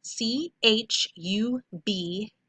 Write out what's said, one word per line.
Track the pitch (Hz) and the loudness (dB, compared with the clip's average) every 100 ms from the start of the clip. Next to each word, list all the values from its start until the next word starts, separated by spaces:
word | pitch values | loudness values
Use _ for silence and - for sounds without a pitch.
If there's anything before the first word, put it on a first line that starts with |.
C | - - 226 254 339 _ | -12 -4 -2 0 -2 _
H | 226 220 226 - - | 4 4 2 -2 -2
U | - 170 202 226 254 - 175 | -4 -2 0 0 -2 -6 -8
B | - 190 175 180 214 _ | -2 -2 -2 -4 -6 _